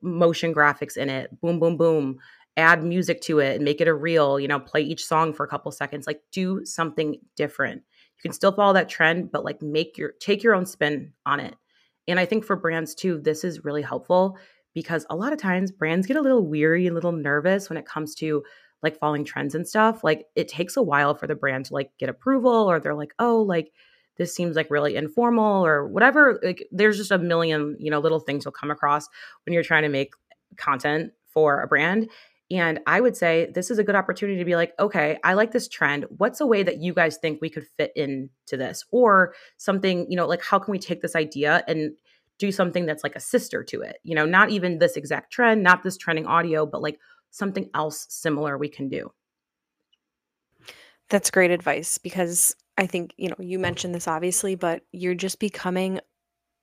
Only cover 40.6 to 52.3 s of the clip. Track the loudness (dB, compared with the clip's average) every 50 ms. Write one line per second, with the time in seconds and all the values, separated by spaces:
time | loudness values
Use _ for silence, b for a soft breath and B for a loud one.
40.6 | 2 0 -6 -6 -4 -6 -8 -6 -6 -4 -2 -2 -2 -2 -2 -2 2 2 2 2
41.6 | 2 0 -2 -2 -2 -4 -6 _ _ _ _ _ _ _ _ -4 -4 -4 0 0
42.6 | 0 0 0 -2 -2 -2 -4 -4 -6 -8 -8 -8 -12 -2 -2 -2 -2 0 -8 -10
43.6 | -8 -8 -10 -8 -8 -10 -12 -16 _ -4 -2 0 0 4 6 6 6 6 4 0
44.6 | 0 0 2 4 2 2 2 -2 -6 -6 -6 -6 -6 _ -2 2 4 4 4 6
45.6 | 6 6 6 6 4 -6 -6 -6 -4 -4 -4 -2 -2 0 0 0 2 2 0 0
46.6 | 0 -2 -4 -6 -6 -6 -6 b b b b b b b _ -6 -6 -4 -4 -6
47.6 | -8 -4 -4 -2 -2 -2 -4 -8 -14 -14 -14 -6 -4 -2 -2 -2 -2 -4 -4 -4
48.6 | -6 -8 -8 -8 -10 -8 -8 -8 -10 -12 _ _ _ _ _ _ _ _ _ _
49.6 | _ _ _ _ _ _ _ _ _ _ _ _ _ _ _ _ _ _ _ B
50.6 | B B B B B B B B B -2 -2 0 0 2 2 4 4 4 4 2
51.6 | 0 -2 -2 -2 -2 -4 -6 -6 -8 -8 -4 -2 -2 -2